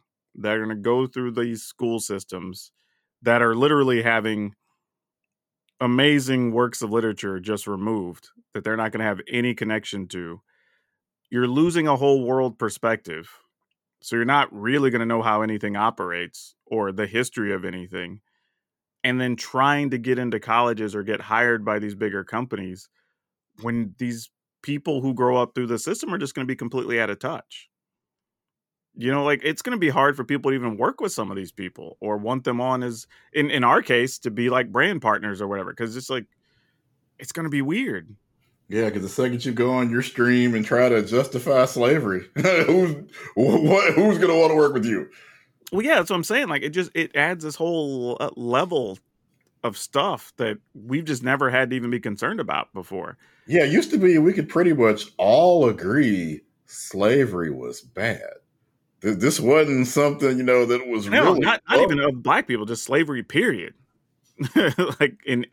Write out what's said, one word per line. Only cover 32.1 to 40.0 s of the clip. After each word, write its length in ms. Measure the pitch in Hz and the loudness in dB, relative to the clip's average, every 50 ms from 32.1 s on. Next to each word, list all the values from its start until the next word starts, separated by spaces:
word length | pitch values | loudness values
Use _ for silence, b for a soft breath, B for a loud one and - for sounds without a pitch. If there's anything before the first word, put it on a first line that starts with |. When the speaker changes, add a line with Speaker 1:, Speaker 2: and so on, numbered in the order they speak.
| 107 104 | -4 -4
Speaker 1:
want 260 | 104 113 127 131 123 | -4 -4 -4 -4 -2
them 160 | 127 123 120 | -4 -2 -2
on 220 | 123 127 131 127 123 | 0 -2 -2 -2 -2
as, 240 | 123 117 113 - b b b b b - | -6 -8 -10 -14 b b b b b -2
in, 180 | 151 147 147 | -2 0 0
in 140 | 151 139 127 | 0 2 4
our 160 | 120 147 214 | 4 4 4
case, 380 | 254 - 131 120 120 135 - - | 4 2 2 2 2 0 -2 -6
to 120 | - 123 | -8 -6
be, 200 | 104 113 120 123 | -4 -2 0 2
like, 200 | 127 127 123 113 | 2 0 0 0
brand 300 | 98 120 147 190 202 156 | 0 0 0 0 0 0
partners 400 | - 110 104 104 101 107 101 92 | 0 0 0 0 0 -6 -6 -6
or 80 | 104 98 | -6 -6
whatever, 240 | 101 98 92 92 90 | -6 -6 -8 -8 -8
'cause 240 | - 117 113 110 | -8 -8 -8 -8
it's 140 | 127 127 - | -8 -8 -6
like, 160 | 135 127 104 - _ _ _ _ _ _ _ _ _ _ _ _ _ _ _ _ _ - | -6 -6 -6 -8 _ _ _ _ _ _ _ _ _ _ _ _ _ _ _ _ _ -18
it's 140 | 135 - - | -16 -12 -10
gonna 160 | 170 165 156 | -8 -6 -4
be 140 | 143 143 135 | -2 -2 -2
weird. 520 | 139 170 226 269 233 120 92 82 - 101 - _ _ _ _ _ _ _ _ _ - | 0 -2 -2 -2 -4 -6 -8 -10 -12 -20 -20 _ _ _ _ _ _ _ _ _ -4
Speaker 2:
Yeah, 200 | 98 110 113 107 | -2 0 0 0
'cause 120 | 101 104 92 | -2 -4 -6
the 60 | 95 | -6
second 360 | - - 127 127 123 120 120 | -4 -2 -2 -2 -2 -4 -4
you 80 | 127 117 | -4 -2
go 200 | 110 123 123 127 | 0 0 2 2
on 180 | 127 123 117 | 2 0 0
your 120 | 117 120 | 0 -2